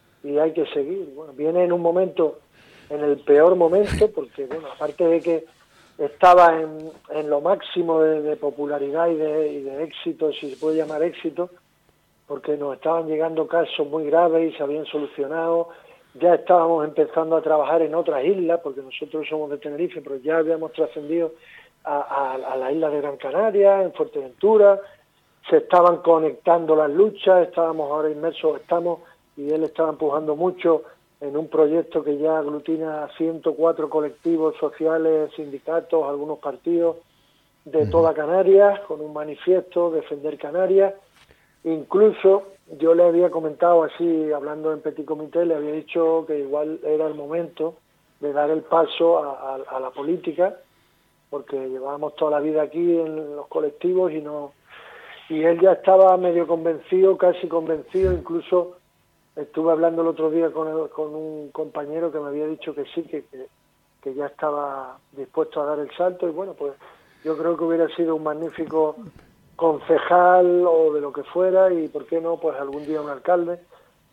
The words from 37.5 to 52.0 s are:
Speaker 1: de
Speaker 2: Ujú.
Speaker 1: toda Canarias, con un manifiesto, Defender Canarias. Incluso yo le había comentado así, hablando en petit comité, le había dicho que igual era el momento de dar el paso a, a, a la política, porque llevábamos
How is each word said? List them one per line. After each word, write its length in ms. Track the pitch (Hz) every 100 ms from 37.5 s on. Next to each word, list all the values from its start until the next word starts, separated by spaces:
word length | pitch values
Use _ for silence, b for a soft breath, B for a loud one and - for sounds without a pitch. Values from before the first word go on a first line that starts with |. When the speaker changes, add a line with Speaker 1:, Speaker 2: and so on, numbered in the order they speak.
| _
Speaker 1:
de 180 | - 143
Speaker 2:
Ujú. 80 | 143
Speaker 1:
toda 240 | 165 165
Canarias, 640 | 151 151 180 185 196 202 202 -
con 120 | 151
un 120 | 151
manifiesto, 800 | 151 151 147 - 180 180 180 175
Defender 460 | 160 - 147 147 147
Canarias. 560 | 147 165 185 196 196 196 _ b b b b b
Incluso 800 | 165 160 139 190 214 - 190 196 - - - 151
yo 160 | 160
le 100 | 165
había 260 | 175 170 180
comentado 540 | 165 160 147 175 170
así, 480 | 156 - 170 160 156
hablando 400 | 147 143 151 156
en 80 | 151
petit 240 | 156 147
comité, 400 | 147 151 151 165
le 100 | 175
había 180 | 156 147
dicho 520 | 156 151 170 165 165 160
que 140 | 151
igual 400 | 139 147 151 160
era 220 | 151 151 156
el 80 |
momento 640 | 151 143 165 165 - 160 170 _ _ _ _
de 120 | 147
dar 180 | 139 147
el 120 | 160
paso 560 | 151 165 160 - 165 170
a, 360 | 147 135 135
a, 220 | 135 135 131
a 40 |
la 100 | 131
política, 640 | 135 139 180 170 156 185 - _ _ _ _ _ _ _
porque 380 | 143 127 139 131
llevábamos 460 | 131 135 143